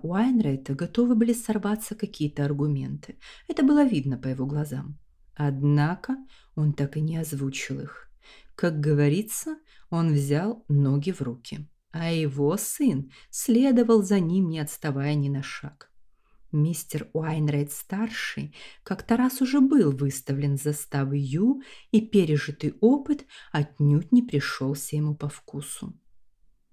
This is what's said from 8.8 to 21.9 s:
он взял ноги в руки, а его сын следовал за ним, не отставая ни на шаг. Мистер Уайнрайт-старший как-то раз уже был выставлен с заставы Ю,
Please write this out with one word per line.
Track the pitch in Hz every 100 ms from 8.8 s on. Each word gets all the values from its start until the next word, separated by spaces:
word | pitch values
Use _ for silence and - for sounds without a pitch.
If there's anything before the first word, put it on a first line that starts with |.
| 147 147 147 160 220 - - 311 _ - -
он | 170 165
взял | 147 139 143 196 233 -
ноги | 143 139 139 147
в | 180
руки, | 131 120 - - 147 _ _
а | 160 165
его | 165 156 139 143 196
сын | - - 285 139 135 - -
следовал | - - 226 269 247 233 226
за | 190 202
ним, | 165 180 180
не | 160
отставая | 151 - 156 139 139
ни | 147 139
на | 139
шаг. | 139 - 139 - - - - _ _ _ -
Мистер | 151 156 165 - 151 -
Уайнрайт-старший | 160 156 156 151 143 147 - - 190 220 220 - - 143 - - -
как-то | - 190 - 233
раз | 254 254
уже | 262 285
был | 269 294 160
выставлен | 131 139 - - 139 143 139
с |
заставы | 147 151 - 143 135 143
Ю, | 139 147 220 269 - - -